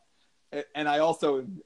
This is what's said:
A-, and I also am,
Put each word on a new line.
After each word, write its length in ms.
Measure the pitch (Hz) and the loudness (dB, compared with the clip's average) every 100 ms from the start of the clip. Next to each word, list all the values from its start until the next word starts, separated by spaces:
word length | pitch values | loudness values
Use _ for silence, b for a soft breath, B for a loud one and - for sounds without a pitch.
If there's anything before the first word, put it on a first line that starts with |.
| _ _ _ _ _ | _ _ _ _ _
A-, 140 | 143 - 147 | -10 -8 -4
and 140 | 151 | 0
I 100 | 147 | 2
also 380 | 160 160 151 135 | 2 2 0 0
am, 220 | 127 180 | -4 -12